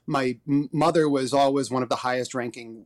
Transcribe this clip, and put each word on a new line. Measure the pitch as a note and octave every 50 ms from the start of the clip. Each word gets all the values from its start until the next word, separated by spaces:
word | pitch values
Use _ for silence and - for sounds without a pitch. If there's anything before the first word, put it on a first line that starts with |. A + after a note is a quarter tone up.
| -
my | - D3+ C3+ C3 B2+ B2 A#2+ - D3+
m-, | C#3 C#3+ D3 -
mother | - D3 D3+ E3+ - E3+ D#3 D3
was | C#3 C3+ C3 B2 C3+
always | C#3 C#3 C#3 C#3 C#3+ C3+ A#2
one | B2+ C3 B2+
of | A2+
the | B2+ -
highest | - B2+ B2+ B2+ B2 - -
ranking | C3 A#2+ A#2+ A#2 B2 A#2 A2+ A2+ A2 G2+